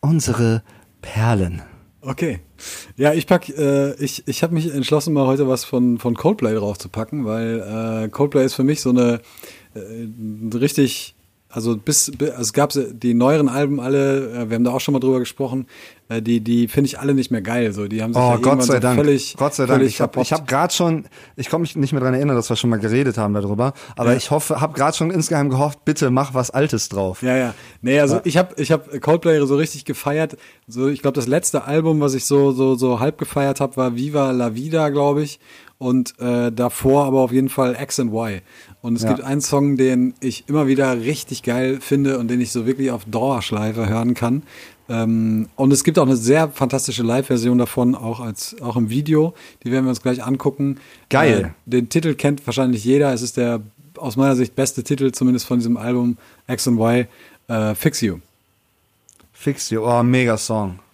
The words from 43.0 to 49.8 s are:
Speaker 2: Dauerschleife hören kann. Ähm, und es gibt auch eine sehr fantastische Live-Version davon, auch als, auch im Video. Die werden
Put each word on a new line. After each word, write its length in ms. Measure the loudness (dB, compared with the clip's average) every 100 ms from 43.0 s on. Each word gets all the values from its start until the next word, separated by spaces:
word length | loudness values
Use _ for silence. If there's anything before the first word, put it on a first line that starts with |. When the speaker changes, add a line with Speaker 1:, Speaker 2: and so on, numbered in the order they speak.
Speaker 2:
Dauerschleife 840 | -4 -2 0 -2 -2 -2 -2 -2 -2
hören 260 | 0 0
kann. 280 | 0 0 -2 -4 -20 -20 -20 _
Ähm, 600 | -4 0 0 2 0 -4
und 180 | 0 4
es 120 | 4
gibt 140 | 4 2
auch 60 | 4
eine 100 | 2
sehr 320 | 4 4 2
fantastische 560 | 0 -2 -2 -4 -2
Live-Version 540 | 0 0 0 0 2 2
davon, 360 | 2 2 0
auch 240 | 0 -4 -8
als, 380 | -8 -10 -12 -10
auch 160 | -6 -2
im 140 | 0
Video. 440 | -2 2 2 2 -2 -20 -12
Die 80 | -2
werden 140 | 0